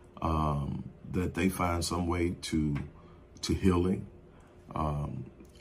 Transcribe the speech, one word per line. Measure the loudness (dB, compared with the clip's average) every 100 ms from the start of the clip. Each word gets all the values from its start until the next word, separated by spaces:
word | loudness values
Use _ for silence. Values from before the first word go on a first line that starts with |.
| -20 -4
um, | 0 2 2 0 -2 -4 -8 -12 -6
that | -2 -2 2
they | 2
find | 2 2 2 0
some | 0 0
way | 2 0 -2
to, | -2 0 2 0 -4 -12 -20 -20 -20 -8
to | -2
healing. | 2 4 6 4 0 -4 -14 -20 -20 -20 -20 -10 -2
Um, | -2 -2 -4 -6 -10 -14 -20 -20